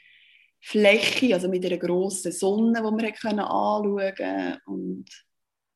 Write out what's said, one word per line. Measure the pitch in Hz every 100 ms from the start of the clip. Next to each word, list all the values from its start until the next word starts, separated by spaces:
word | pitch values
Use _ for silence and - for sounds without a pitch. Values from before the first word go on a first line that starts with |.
| _ _ _ _ _ _
Fläche, | - 214 202 220 - - 247
also | 180 180
mit | 185 180
einer | 175
grossen | 175 180 196 190 175
Sonne, | 175 190 208 226 233
die | 220 220
wir | 220
hat | 214
können | 226 208
anschauen | - 196 208 214 202 202 196 -
konnten. | 92 98 90 - -
Und | 95 92 92 - - _ _ _ _ _